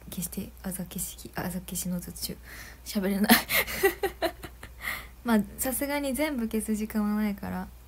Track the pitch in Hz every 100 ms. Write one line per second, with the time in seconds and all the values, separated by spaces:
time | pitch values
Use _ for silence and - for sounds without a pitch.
0 | - - 170 - 190 - - 180 170 185
1 | - - - - 190 180 180 175 180 180
2 | 175 - - - - - - - - 214
3 | 190 196 208 240 - - - - 381 349
4 | 370 - 339 - - - - - - -
5 | - - 240 220 202 - 262 247 277 285
6 | 285 254 302 277 226 220 208 214 214 214
7 | 208 208 214 202 185 180 190 -